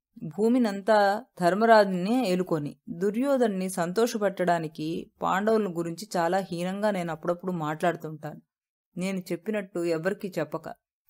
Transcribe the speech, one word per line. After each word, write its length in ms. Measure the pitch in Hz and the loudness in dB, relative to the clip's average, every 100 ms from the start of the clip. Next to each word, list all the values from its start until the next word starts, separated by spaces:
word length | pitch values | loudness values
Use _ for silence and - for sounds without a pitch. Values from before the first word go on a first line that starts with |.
| _ - | _ -14
భూమినంతా 1000 | 160 151 220 254 226 196 190 214 202 214 262 - | -10 0 2 4 2 0 2 4 4 0 -6 0
ధర్మరాజునే 840 | 175 190 226 220 202 185 185 254 220 | 2 4 8 8 8 2 0 0 2
ఏలుకొని, 480 | 180 180 160 147 - - | 0 0 -2 -4 -10 -12
దుర్యోధనుని 800 | 165 196 214 277 269 233 190 185 | -4 -2 0 2 2 2 0 -4
సంతోషపెట్టడానికి 1400 | 190 170 180 233 226 202 190 180 170 156 - 156 165 - - | -2 -2 0 0 2 -2 0 2 2 -2 -6 -6 -6 -8 -4
పాండవుల 460 | 170 180 208 220 202 | -2 0 2 2 0
గురించి 400 | 170 170 170 - 185 | -4 -6 -8 -6 -2
చాలా 200 | 165 190 | 0 0
హీనంగా 540 | 185 170 175 196 214 | -2 -6 -6 -2 -2
నేను 200 | 190 170 | -2 -4
అప్పుడప్పుడు 400 | 160 170 175 190 | -6 -4 -4 -2
మాట్లాడుతుంటాను. 880 | 180 151 156 175 165 156 151 147 165 _ _ _ _ _ - | -4 -4 0 0 0 -8 -12 -12 -14 _ _ _ _ _ -8
నేను 220 | 185 190 | -6 -6
చెప్పినట్టు 600 | 185 170 - 214 190 175 | -6 -6 -4 -6 -4 -4
ఎవరికీ 540 | 170 160 170 202 202 175 | -2 0 -2 -4 -6 -6
చెప్పక 280 | 147 160 - - _ _ | -6 -6 -10 -16 _ _